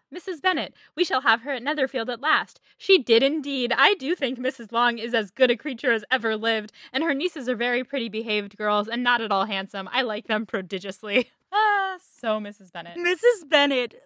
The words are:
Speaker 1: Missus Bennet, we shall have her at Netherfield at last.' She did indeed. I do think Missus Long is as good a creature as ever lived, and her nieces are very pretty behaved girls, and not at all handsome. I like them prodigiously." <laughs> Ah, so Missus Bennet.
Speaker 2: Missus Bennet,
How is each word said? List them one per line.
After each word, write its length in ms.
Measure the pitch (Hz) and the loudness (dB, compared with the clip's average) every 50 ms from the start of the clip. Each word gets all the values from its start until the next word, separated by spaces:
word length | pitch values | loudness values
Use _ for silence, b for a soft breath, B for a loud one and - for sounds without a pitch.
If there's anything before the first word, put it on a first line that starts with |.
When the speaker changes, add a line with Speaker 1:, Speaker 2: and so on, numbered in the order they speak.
| _ _ | _ _
Speaker 1:
Missus 300 | 269 349 - - 349 285 | -16 -12 -10 -10 -10 -2
Bennet, 340 | - 370 370 285 202 - b b b b b | -2 0 0 0 -4 -6 b b b b b
we 80 | 294 339 | -2 0
shall 160 | - - 254 247 | 0 0 2 4
have 200 | 240 226 233 226 | 4 2 2 2
her 100 | 277 277 | -4 -6
at 100 | 240 233 | -4 -2
Netherfield 480 | 277 311 294 285 262 - 247 226 226 | -2 0 0 -2 -2 -2 -4 -4 -4
at 100 | 240 233 | -6 -4
last.' 380 | 262 311 294 202 165 - - _ b b b | 0 0 0 0 0 -4 -10 _ b b b
She 220 | b - - 392 339 | b 4 4 4 4
did 240 | 226 - 226 233 262 | 6 6 4 6 6
indeed. 500 | 269 294 320 269 285 277 262 247 226 - | 4 2 0 -4 -4 -4 -2 -2 0 2
I 180 | - 269 381 415 | 4 4 4 4
do 220 | 339 262 269 359 | 2 0 -4 -2
think 200 | - 302 240 262 233 | -2 -2 -4 -4 -4
Missus 340 | 247 254 - - 233 202 233 | -4 -6 -6 -6 -12 -4 0
Long 260 | 233 240 240 233 233 | 2 2 2 0 -2
is 160 | 208 233 233 | -4 -2 0
as 160 | 226 214 190 | -2 -2 -2
good 200 | - - 220 233 247 | 2 2 4 4 4
a 40 | |
creature 360 | 214 - 302 254 226 - 262 233 | 0 -2 -8 -8 -4 0 0 0
as 120 | 220 214 - | 0 0 0
ever 260 | 254 254 208 226 220 | -2 0 0 -2 -2
lived, 360 | 214 214 226 226 220 208 208 B B B B - | 0 0 0 0 0 -2 -6 B B B B -4
and 120 | 254 320 | -2 0
her 100 | 339 277 | 0 0
nieces 340 | 269 311 359 - 302 247 233 | 0 -2 -4 -4 -4 -4 -4
are 60 | 247 | -2
very 280 | 208 240 247 247 247 254 | -2 -2 -2 0 -2 -2
pretty 240 | - - 269 233 220 | -2 -4 -4 -4 -4
behaved 480 | 190 220 220 233 214 208 202 202 - | -4 -6 -4 -2 -2 -2 -2 -6 -8
girls, 320 | - 214 208 208 208 208 214 | -4 -2 0 2 0 0 -2
and 160 | 226 240 247 | -4 -2 0
not 160 | 247 247 233 | 2 2 0
at 100 | 226 208 | 0 0
all 140 | 208 196 202 | 0 0 0
handsome. 440 | 208 202 190 190 196 - 196 190 190 - | -2 -2 -6 -6 -6 -8 -10 -10 -4 -2
I 100 | 247 269 | -2 -2
like 240 | 240 214 208 - | -2 -4 -6 -4
them 180 | - 220 214 226 | -2 -2 -2 -2
prodigiously." 840 | - - 202 190 170 202 185 196 196 190 - - 208 202 240 233 - _ | -4 -6 -6 -6 -6 -8 -8 -8 -8 -12 -10 -8 0 0 0 0 0 _
<laughs> 60 | _ _ _ - | _ _ _ 0
Ah, 420 | 415 427 427 415 403 381 381 381 349 - _ _ - | 2 2 2 2 0 -2 -4 -6 -10 -14 _ _ -8
so 200 | - 226 214 214 | -4 -4 -4 -4
Missus 320 | 214 202 208 - 190 175 _ | -4 -10 -14 -18 -20 -16 _
Bennet. 240 | 175 165 170 170 | -14 -14 -12 -8
Speaker 2:
Missus 480 | 339 349 349 370 311 440 480 480 381 330 | -2 0 0 0 4 4 4 4 4 0
Bennet, 580 | 277 320 285 285 285 277 254 247 233 - - - | 2 4 4 6 4 2 0 -2 -4 -8 -16 -20